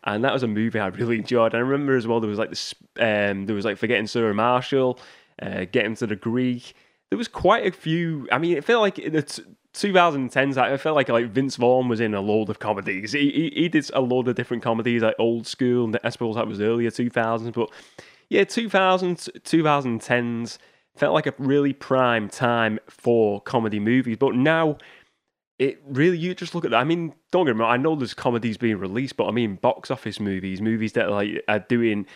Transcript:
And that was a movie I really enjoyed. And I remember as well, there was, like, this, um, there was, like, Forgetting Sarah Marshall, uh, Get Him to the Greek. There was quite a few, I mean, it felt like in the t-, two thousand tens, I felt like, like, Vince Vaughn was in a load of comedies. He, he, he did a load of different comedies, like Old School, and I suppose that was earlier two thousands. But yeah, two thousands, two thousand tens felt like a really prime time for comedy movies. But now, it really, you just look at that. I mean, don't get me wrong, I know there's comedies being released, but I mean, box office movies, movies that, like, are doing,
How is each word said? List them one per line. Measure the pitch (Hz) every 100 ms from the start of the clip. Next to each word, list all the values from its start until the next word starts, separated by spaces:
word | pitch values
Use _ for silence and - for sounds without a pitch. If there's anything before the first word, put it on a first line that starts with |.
And | - 104
that | 131
was | 127
a | 120
movie | 104 113 110
I | 98
really | 95 117 117
enjoyed. | - 123 113 117
And |
I | 127
remember | 139 143 131
as | 113
well, | 117
there | 110
was, | 101
like, | 113
this, | - - - _ -
um, | 113 104 101 98 98
there | 104
was, | 107
like, | 98
Forgetting | 110 113 107
Sarah | 123 113 104
Marshall, | 117 123 127 135 127 123 - - _ -
uh, | - 95 92
Get | 127 107
Him | 113
to | 113
the | 107
Greek. | 113 120 127 123 - - _ _ _
There | 202
was | 233
quite | - 180 226 190
a |
few, | - 160 165 170 151 123
I | 123
mean, | 170 165
it |
felt | - 233
like | 208 -
in | -
the | 156
t-, | 143 - - - _
two | - 202
thousand | 185 175 143 123
tens, | 131 139 131
I | 117 139
felt | 156 151
like, | 131
like, | 117 120
Vince | 104 139 127
Vaughn | 120 127 127
was | 113
in | 113
a | 101
load | 101 107 104
of | 104
comedies. | 104 101 104 95 104
He, | 143 143
he, | 139 165 -
he | 170
did | 160 139
a | -
load | 127 127 123
of | 117
different | 120 120
comedies, | 120 113 117 120
like | 110 -
Old | 117 117 113
School, | - 123 123 117
and | 113
I | 120
suppose | - 117 110
that | 110
was | 101
earlier | 104 117 117
two | - 120
thousands. | 123 113 113 117 117
But | 113 - - - - _ _
yeah, | 208
two | 196 - 226
thousands, | 196 190 185 185 170 - -
two | - 165
thousand | 156 143 131 113
tens | - 123 120 117 117 - _ _ _ -
felt | 147
like | 156 151
a | -
really | 135 143 143
prime | 135 - 131 123 117 101
time | - 123 120 113 107 -
for | - 123 117 107 101
comedy | - 123 110 104
movies. | 104 127 123 110
But | 131 117
now, | 143 160 160 143 - - _ _ _ _ _ -
it | 135 - 139
really, | 131 170 175
you | 175 180
just | 180 175
look | -
at |
that. | 113
I |
mean, | 135 170 165 - _
don't | 180 160
get | 110
me |
wrong, | 113
I | 120
know | 156 156
there's | 117
comedies | - 131 117 117 104
being | 117 104
released, | 95 104 135 -
but | 101
I |
mean, | 110 113 92
box | 123 - -
office | 127 110 -
movies, | 101 95 95 95
movies | 110 113 110
that, | 120 101
like, | 104 104 - -
are | 107
doing, | - 120 113 104 95